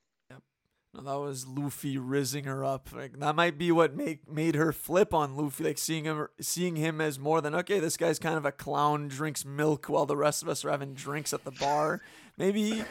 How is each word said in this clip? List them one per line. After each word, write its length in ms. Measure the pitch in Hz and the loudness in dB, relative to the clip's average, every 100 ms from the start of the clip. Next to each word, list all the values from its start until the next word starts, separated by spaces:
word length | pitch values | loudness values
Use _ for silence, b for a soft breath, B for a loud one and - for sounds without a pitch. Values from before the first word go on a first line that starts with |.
| _ _ _ | _ _ _
Yep. 140 | 135 _ _ _ _ _ | -20 _ _ _ _ _
No, 100 | - | -16
that 180 | 139 139 | -8 -6
was 260 | 143 135 131 | -4 -6 -8
Luffy 500 | 135 143 - 143 135 | -4 -4 -4 -4 -4
rizzing 480 | 127 139 127 143 139 | 0 0 0 -4 -6
her 180 | 135 | -4
up. 280 | 135 135 - | -2 -4 -8
Like, 280 | 120 131 131 | -12 -12 -4
that 160 | 147 151 | -2 2
might 220 | 175 147 | 2 2
be 120 | 175 | 4
what 240 | 165 156 | 6 6
make, 340 | 139 285 147 - | 4 -4 -6 -6
made 280 | 151 165 151 | 0 2 4
her 160 | 160 | 2
flip 420 | 139 - 175 202 | 0 2 4 4
on 220 | 165 143 135 | 4 0 -2
Luffy, 260 | 147 135 | -4 -2
like, 160 | 160 147 | -4 -2
seeing 260 | - 156 | -2 -2
him, 220 | 151 156 147 - | -2 -4 -4 -8
seeing 340 | - 170 175 | -6 -2 -2
him 260 | 160 160 156 | 0 -2 0
as 160 | 156 135 | -2 -2
more 200 | 143 165 | 0 2
than, 140 | 147 | 2
"Okay, 240 | 165 175 202 | -2 0 0
this 180 | 156 - | 0 0
guy's 220 | 170 156 | 0 2
kind 160 | 165 160 | 0 0
of 80 | |
a 60 | 143 | -2
clown, 540 | - 139 143 147 147 147 | -4 -4 2 2 2 -2
drinks 380 | 135 156 139 | -4 -4 -4
milk 440 | 139 139 151 139 - | -6 0 2 2 2
while 160 | 143 | 2
the 120 | 143 147 | 2 4
rest 260 | 147 - | 2 2
of 60 | 165 | -2
us 160 | 151 | -4
are 60 | 147 | 0
having 220 | 147 139 | -2 -2
drinks 380 | 135 160 151 143 | -10 -6 -6 -4
at 120 | 143 | -6
the 80 | 139 | -6
bar." 480 | 127 139 147 156 170 B B B - | -2 0 2 2 0 B B B 0
Maybe 260 | 180 208 214 | 2 2 0
he, 140 | 220 220 | -2 -4